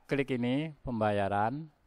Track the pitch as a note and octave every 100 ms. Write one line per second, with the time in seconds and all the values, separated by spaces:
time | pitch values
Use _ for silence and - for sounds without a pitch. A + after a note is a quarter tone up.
0 | - C#3 C#3 C3 A#2+ C3+ D#3+ D3 - A#2
1 | G#2+ G2+ G2 G2+ G#2+ C#3 D#3+ _